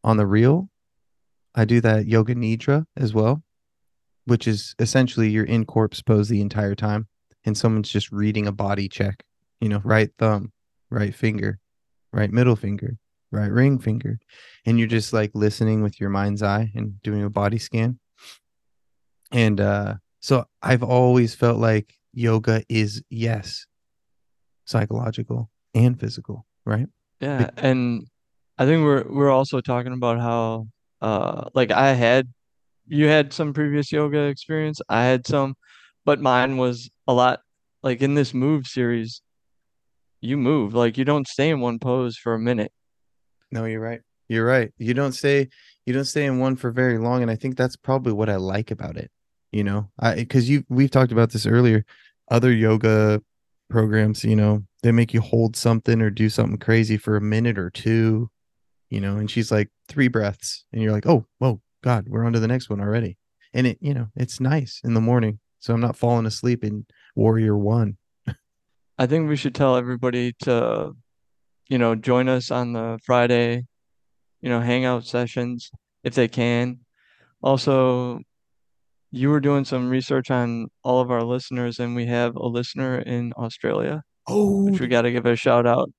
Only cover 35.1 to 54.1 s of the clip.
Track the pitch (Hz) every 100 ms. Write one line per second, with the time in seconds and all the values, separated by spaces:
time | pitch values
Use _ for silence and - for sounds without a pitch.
35.1 | 127 120 143 135 135 _ - _ _ -
36.1 | 143 139 123 131 131 127 120 127 _ -
37.1 | 123 127 - _ _ _ _ 135 120 139
38.1 | 143 127 127 131 151 127 127 120 117 113
39.1 | - _ _ _ _ _ _ _ _ _
40.1 | _ 113 143 127 151 101 120 120 113 131
41.1 | 147 135 - 147 147 120 117 131 127 123
42.1 | 113 120 113 117 120 104 _ _ _ _
43.1 | _ _ _ _ 120 113 110 113 117 _
44.1 | _ _ 113 117 131 113 _ 117 123 139
45.1 | 127 143 143 135 _ _ _ - 131 139
46.1 | 151 143 127 131 127 127 120 127 117 113
47.1 | 127 117 110 135 127 127 - - 135 127
48.1 | 104 110 98 92 98 110 107 - - -
49.1 | _ _ _ _ 107 101 101 101 - 113
50.1 | 90 117 131 120 143 - 123 135 135 127
51.1 | 113 113 110 104 117 123 110 - - _
52.1 | _ _ 117 127 117 110 110 110 107 107
53.1 | 107 _ _ _ _ _ 113 110 110 107